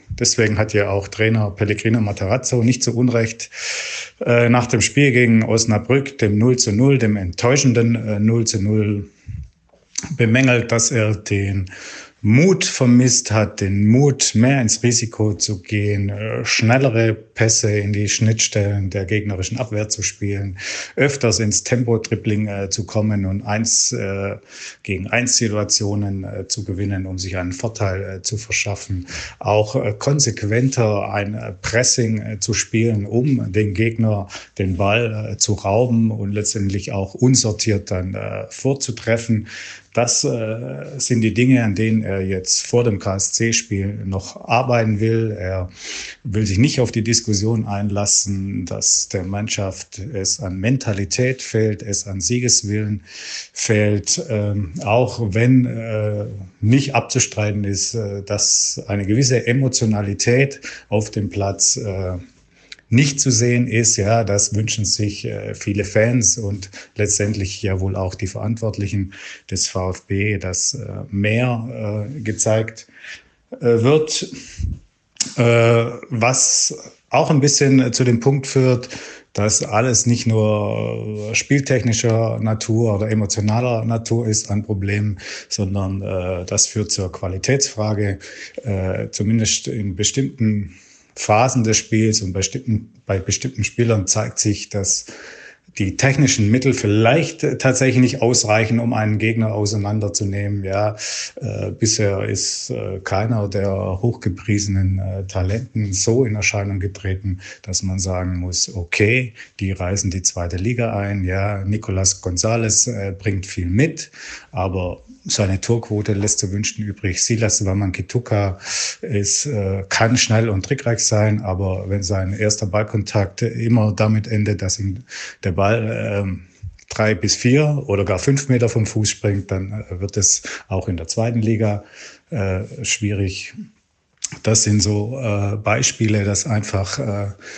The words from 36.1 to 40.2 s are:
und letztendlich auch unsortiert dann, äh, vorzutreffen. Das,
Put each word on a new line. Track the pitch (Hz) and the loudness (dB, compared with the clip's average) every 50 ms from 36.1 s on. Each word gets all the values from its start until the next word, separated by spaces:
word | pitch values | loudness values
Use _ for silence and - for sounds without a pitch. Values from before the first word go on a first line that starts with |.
und | 110 107 101 98 101 | 0 -2 -4 -4 -2
letztendlich | 104 104 - - 110 98 98 98 101 - - | -2 -4 -4 -2 -2 -2 0 -2 -2 -4 -4
auch | 101 98 98 - - | -4 -4 -4 -6 0
unsortiert | - 123 127 131 123 - 110 104 - - 110 101 95 - - | 2 4 4 4 4 2 0 -2 0 0 0 0 0 -2 -4
dann, | 98 90 90 92 98 | -4 -4 -4 -4 -6
äh, | 104 101 104 101 101 101 - | -6 -6 -6 -8 -8 -10 -12
vorzutreffen. | - - - 135 139 139 - - 107 - - 110 113 113 - - 110 104 92 - - - - - - - - _ - | -12 -4 -2 -2 -2 0 -4 -6 -8 -6 0 0 0 0 2 0 0 0 -2 -6 -12 -16 -16 -16 -18 -20 -20 _ 0
Das, | 120 120 120 - - | 0 2 2 0 0